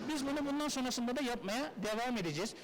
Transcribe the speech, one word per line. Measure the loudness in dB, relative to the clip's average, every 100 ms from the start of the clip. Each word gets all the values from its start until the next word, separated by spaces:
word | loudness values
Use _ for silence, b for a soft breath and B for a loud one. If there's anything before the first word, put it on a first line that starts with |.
| -2
Biz | -2 0
bunu | 0 2
bundan | 2 0
sonrasında | 0 0 0 0 2
da |
yapmaya | 2 0 0 0 -2 -2
devam | -2 0 2 2
edeceğiz. | 0 0 -2 -4